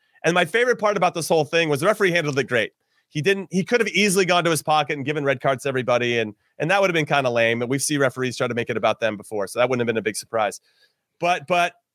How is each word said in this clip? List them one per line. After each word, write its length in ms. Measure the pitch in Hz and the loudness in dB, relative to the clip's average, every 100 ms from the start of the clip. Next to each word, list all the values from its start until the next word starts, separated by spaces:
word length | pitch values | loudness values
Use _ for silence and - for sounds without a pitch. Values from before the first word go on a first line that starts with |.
| _ _ - | _ _ 0
And 80 | |
my 100 | 175 | 2
favorite 340 | 175 226 247 240 | 2 0 0 0
part 180 | 208 202 | 0 2
about 160 | 175 | 0
this 160 | 170 151 | 0 0
whole 160 | 170 139 | 0 2
thing 240 | 165 165 | 0 0
was 100 | 143 | 0
the 60 | 175 | 0
referee 260 | 208 196 | 2 2
handled 260 | 170 147 135 | 2 0 -2
it 60 | |
great. 300 | 131 120 104 - _ _ _ | 0 0 -2 -6 _ _ _
He 140 | 151 | -2
didn't, 260 | 165 196 185 | 0 0 -2
he 120 | 185 | -4
could 160 | - 240 | 0 0
have 80 | 190 | 0
easily 380 | 170 208 185 185 | 0 2 2 2
gone 180 | 175 | 2
to 80 | 170 | 2
his 100 | 156 | 0
pocket 360 | - 151 147 147 | 0 0 0 -4
and 80 | 131 | -4
given 180 | 151 | -2
red 160 | 139 131 | -2 0
cards 240 | 139 135 | 0 -2
to 60 | 139 | -2
everybody. 500 | 131 123 123 120 120 | -2 0 0 2 0
And, 160 | 110 - _ - | -2 -8 _ -6
and 100 | 147 | 0
that 120 | 202 | 2
would 80 | 196 | 2
have 40 | |
been 120 | 165 151 | 0 0
kinda 240 | 143 131 | 0 2
lame. 300 | 120 113 117 | 2 2 2
But 100 | 120 | -2
we've 120 | 135 | -2
seen 180 | - 147 | -2 0
referees 340 | 135 131 127 - | 0 0 -6 -2
try 120 | 127 | -4
to 60 | |
make 160 | 117 110 | -2 -4
it 60 | 110 | 0
about 240 | 110 107 | 0 0
them 160 | 113 101 | -2 -4
before, 320 | - 104 98 | -8 -8 -6
so 120 | 117 | 0
that 100 | 127 | 0
wouldn't 100 | 127 | 2
have 60 | 120 | 0
been 100 | 113 | 0
a 40 | |
big 160 | 107 101 | -2 -6
surprise. 420 | - 113 104 - _ _ _ _ _ _ | -6 -2 -2 -4 _ _ _ _ _ _
But, 260 | 170 175 143 | -2 -2 0
but 260 | 175 175 - _ | 0 0 -4 _